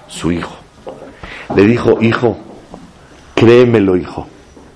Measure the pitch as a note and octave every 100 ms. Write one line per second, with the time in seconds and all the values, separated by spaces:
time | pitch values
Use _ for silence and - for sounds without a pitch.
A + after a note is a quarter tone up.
0 | - - E2+ E2+ D2+ - - - - -
1 | - - - - - G2 G#2 A#2 A2+ A2
2 | A2+ - A#2 F#2+ - - - - - -
3 | - - - - A2+ A#2+ B2 A2+ F#2+ F2+
4 | D2 - - - - - -